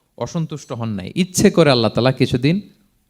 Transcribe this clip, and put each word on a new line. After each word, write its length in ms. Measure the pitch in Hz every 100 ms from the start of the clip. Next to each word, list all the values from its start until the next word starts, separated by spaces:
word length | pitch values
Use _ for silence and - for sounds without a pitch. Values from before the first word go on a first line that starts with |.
| _ -
অসন্তুষ্ট 540 | 120 170 160 147 -
হন 180 | 120 113
নাই, 220 | 101 92 -
ইচ্ছে 360 | 185 - 202
করে 200 | - 156
আল্লাহ 200 | 123 113
তাআলা 200 | - 123
কিছুদিন 580 | 131 - 131 135 190 - _ _ _